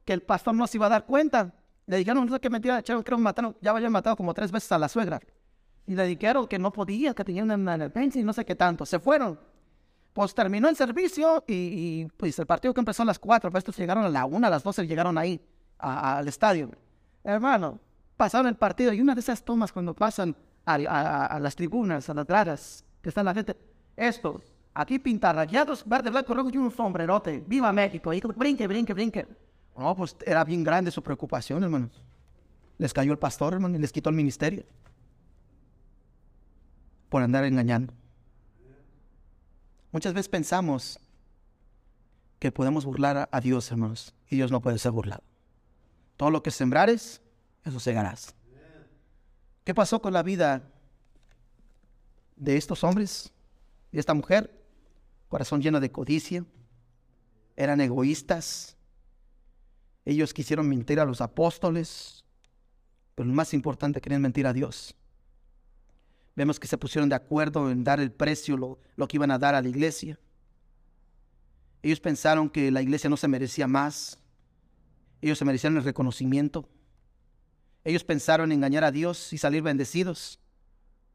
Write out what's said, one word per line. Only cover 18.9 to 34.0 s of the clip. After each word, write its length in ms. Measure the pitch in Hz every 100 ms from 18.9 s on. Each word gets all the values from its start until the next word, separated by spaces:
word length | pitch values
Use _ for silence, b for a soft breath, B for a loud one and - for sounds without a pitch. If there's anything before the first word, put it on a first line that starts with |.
y 80 | 208
una 160 | 269 247
de 40 |
esas 240 | 233 233
tomas 280 | - 233 214
cuando 220 | - 175
pasan 420 | 160 214 214 180 - _ _
a, 100 | -
a, 20 | 151
a, 500 | 143 156 156 147 139
a 140 | 151
las 160 | 143 -
tribunas, 520 | 175 214 214 156 131
a 60 |
las 120 | 147 143
gradas, 580 | 190 190 143 - - - _
que 80 | -
está 160 | 180
la 100 | 196
gente, 220 | 196 214 - _ _ _ -
esto, 440 | 240 233 160 - - _ _
aquí 260 | 143 147 262
pintarrayados, 840 | 269 220 185 156 156 233 277 285
verde, 260 | - 247 240
blanco, 240 | 240 262
rojo 160 | 240 269
y 60 | 262
un 140 | 247
sombrerote. 720 | 240 220 180 165 202 196 143 160
¡Viva 240 | 262 233
México! 400 | 196 196 170 165
Y 80 | 175
brinque, 480 | 226 220 277 269 208
brinque, 260 | 202 226
brinque. 320 | 190 226 214 - - _ _ _ -
No, 200 | 135 185
pues 180 | 175 -
era 200 | - 165
bien 180 | 156 175
grande 280 | 151 170 180
su 100 | 156
preocupación, 600 | - 139 143 135 - 143
hermanos. 400 | 185 151 117 - - - _ - _ - _ -
Les 140 | 139
cayó 180 | - 135
el 80 | 147
pastor, 360 | 143 - 147
hermano, 200 | 185 185
y 60 | 170
les 100 | 147
quitó 200 | -